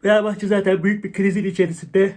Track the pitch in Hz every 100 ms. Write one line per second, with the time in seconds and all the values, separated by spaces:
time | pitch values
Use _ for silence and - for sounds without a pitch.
0 | 196 214 214 202 202 202 196 190 185 208
1 | 196 - 196 180 196 180 175 165 - 190
2 | 196